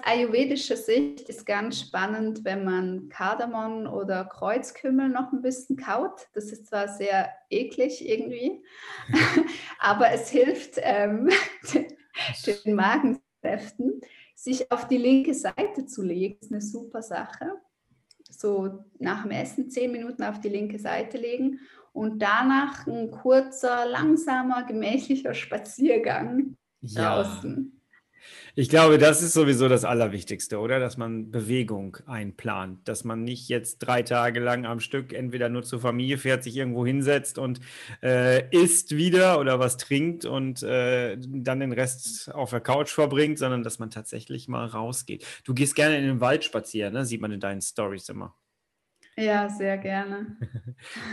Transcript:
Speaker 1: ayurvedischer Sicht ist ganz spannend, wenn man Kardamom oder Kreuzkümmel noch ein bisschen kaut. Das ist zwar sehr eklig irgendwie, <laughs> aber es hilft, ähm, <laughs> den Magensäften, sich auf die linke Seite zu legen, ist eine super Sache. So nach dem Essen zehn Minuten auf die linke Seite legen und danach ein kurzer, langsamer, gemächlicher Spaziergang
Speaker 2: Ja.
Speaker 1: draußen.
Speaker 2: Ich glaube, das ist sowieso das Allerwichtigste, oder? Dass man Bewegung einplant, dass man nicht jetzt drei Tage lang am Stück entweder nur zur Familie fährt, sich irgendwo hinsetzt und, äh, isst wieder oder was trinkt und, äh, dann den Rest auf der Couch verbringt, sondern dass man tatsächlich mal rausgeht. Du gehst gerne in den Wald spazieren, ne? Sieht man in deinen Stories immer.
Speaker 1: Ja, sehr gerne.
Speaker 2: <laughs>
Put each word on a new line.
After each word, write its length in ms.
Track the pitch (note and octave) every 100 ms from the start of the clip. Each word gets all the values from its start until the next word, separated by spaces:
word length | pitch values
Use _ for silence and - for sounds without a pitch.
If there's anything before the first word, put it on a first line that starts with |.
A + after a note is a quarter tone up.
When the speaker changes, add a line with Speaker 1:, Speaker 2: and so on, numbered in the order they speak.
Speaker 1:
ayurvedischer 720 | - A#3+ A#3+ A#3 C4+ C#4 - A#3
Sicht 540 | - B3 C#3+ C#3+ -
ist 160 | - -
ganz 340 | G#3 A3+ -
spannend, 640 | - F#3 G3 A3 A3 A3
wenn 220 | F#3+ G3 F#3+
man 420 | F#3 F#3 F#3 -
Kardamom 800 | - F#3+ A3 A#3+ A3+ A3 A3 A3
oder 380 | G3 G3 F#3 F#3+
Kreuzkümmel 840 | - F#3+ A#3+ - - C4+ C4 C4+
noch 240 | B3+ C4+
ein 100 | B3
bisschen 360 | B3+ B3+ - -
kaut. 500 | G#3+ A3 - - -
Das 120 | G#3+ G#3
ist 160 | A3 -
zwar 220 | G#3 G3+
sehr 400 | G#3 G3+ F#3+ F3+ - -
eklig 580 | G3+ C4 - C#4+ - -
irgendwie, 560 | A3 B3 A#3+ C4 - - - - - -
<laughs> 720 | D#4 D#4 - - - - -
aber 320 | G3+ G#3 A#3+
es 180 | A#3+ -
hilft, 440 | C4 C4+ - - -
ähm, 480 | - G3+ G#3 G#3+ D4 G4 - - -
<laughs> 720 | D4 - - _ - - - -
den 300 | G#3 G#3+ G#3
Magensäften, 1300 | F#3+ C#4+ C#4 C4 _ _ - G#3 - - B3+ - - - - -
sich 340 | B3+ B3+ B3+
auf 160 | B3 -
die 80 | B3+
linke 360 | A#3+ C4+ D4
Seite 520 | C4+ F#3 - G4+ - C4+
zu 180 | -
legen, 340 | F#3+ F3 G3 -
ist 100 | -
eine 100 | G#3
super 400 | G#3 A3+ - E4+
Sache. 500 | - F3 - - D#4 G4 _ _ _ _ _ _ -
So 560 | - G#3 G3 F#3+ G3 - -
nach 220 | F#3 G#3
dem 80 | G3+
Essen 380 | G#3+ - - B3
zehn 220 | B3 B3
Minuten 320 | A#3+ A#3 A#3+
auf 180 | G#3 G#3
die 80 | G#3
linke 300 | G3+ G#3 G#3
Seite 380 | E3+ E3+ A3 B3
legen 440 | A#3 B3+ C4+ C4+ - - -
und 260 | - G#3+ G#3+
danach 680 | G3+ A3 C4 C4+ C#4 - -
ein 240 | A#3 A3+
kurzer, 760 | - B3+ C4 C4+ - B3 B3 A#3+
langsamer, 760 | B3+ D#4 D#4 C#4+ B3+ B3+ B3
gemächlicher 720 | B3 A3 G#3 C4 - C4+ -
Spaziergang 1200 | - - G#3+ - - D4+ A3 - - A#3 B3 C4+ - _ _
Speaker 2:
Ja. 420 | A2+ - E3 G#3
Speaker 1:
draußen. 480 | G3+ - - - C4+ - _ _ _ _ - - - -
Speaker 2:
Ich 140 | B2+
glaube, 280 | D#3+ D#3 D3+
das 240 | D3 D3+
ist 120 | E3+
sowieso 340 | D#3+ C#3+ B2 C3
das 180 | A#2+ G2
Allerwichtigste, 720 | A#2+ A2 G2 - G2+ - G#2
oder? 200 | A2+ C3
Dass 180 | B2+ B2+
man 320 | A2+ A2+ A2
Bewegung 680 | A2+ G#2+ B2+ G#2+ G2+ F#2+ - -
einplant, 800 | A2+ G2+ - A#2 G2 F#2+ F#2 -
dass 160 | G#2+
man 200 | A#2 A2+
nicht 260 | A#2 B2 -
jetzt 300 | A#2+ A#2+ -
drei 220 | A#2+ B2
Tage 380 | A#2 A#2+ A#2+ A#2+
lang 260 | A#2+ B2 A#2
am 140 | A#2
Stück 340 | - C#3 B2+
entweder 360 | - B2+ B2+ A#2+
nur 140 | B2
zur 180 | A#2+ A#2+
Familie 360 | B2 A#2+ C3 C#3
fährt, 260 | C3 C3
sich 120 | B2+ B2+
irgendwo 300 | B2+ A#2+ B2
hinsetzt 520 | C#3 C#3 C#3+ - -
und, 220 | C3 B2+ - - - G#2+
äh, 480 | B2+ B2+ B2+ B2+ B2+
isst 460 | F3 F3 - - D3+
wieder 440 | F3 F#3 F#3 D#3+
oder 200 | C3+ B2+
was 180 | B2+ -
trinkt 480 | - C#3 E3 E3 A2+
und, 380 | C3+ C3 B2+
äh, 540 | G#2+ B2+ B2 B2+ A#2+ G#2+
dann 400 | B2+ C3+ B2 C3
den 120 | C3+
Rest 640 | A#2+ C3 - - - -
auf 160 | C#3+ B2
der 100 | A#2+
Couch 280 | A#2+ C#3 D3
verbringt, 460 | - C#3+ C3+ D3+ D3
sondern 260 | C3 B2
dass 160 | A2+ -
man 100 | A2
tatsächlich 560 | A2 - A#2 A#2 C3 B2+
mal 180 | B2 A#2
rausgeht. 600 | A2 A#2+ B2+ - G2+ - -
Du 100 | -
gehst 220 | B2+ C#3 -
gerne 220 | D3+ D3
in 80 | C#3
den 160 | B2
Wald 220 | B2 D#3
spazieren, 500 | - A2 - G#2+ G2+
ne? 120 | A#2+ B2+
Sieht 160 | A2+
man 100 | G#2+
in 80 | G2+
deinen 220 | G2 G2
Stories 480 | - - G2+ G2 -
immer. 260 | G2+ F2+ _ _ _ _ _ _ _ _ -
Speaker 1:
Ja, 320 | G#3+ G#3 G3+
sehr 280 | G3+ G3 G3
gerne. 580 | F#3+ F#3+ G3+ G3+ G#3+ G#3+
Speaker 2:
<laughs> 340 | - A#2 A#2+ - - A3+ -